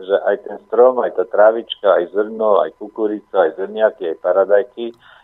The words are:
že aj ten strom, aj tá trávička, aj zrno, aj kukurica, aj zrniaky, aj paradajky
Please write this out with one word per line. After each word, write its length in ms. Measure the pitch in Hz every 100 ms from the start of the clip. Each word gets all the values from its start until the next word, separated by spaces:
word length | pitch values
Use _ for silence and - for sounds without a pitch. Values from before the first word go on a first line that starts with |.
že 120 | 92 98
aj 160 | 92 101
ten 120 | - 101 -
strom, 320 | 110 127 123
aj 160 | 98 -
tá 80 |
trávička, 720 | 90 101 107 113 113 - 101 87
aj 160 | 85
zrno, 480 | 95 107 110 110 95
aj 160 | 78 -
kukurica, 720 | 104 113 107 107 - 98 85
aj 80 | -
zrniaky, 560 | 101 110 110 - 87
aj 40 | -
paradajky 720 | 90 95 95 101 - - 117 113 _ _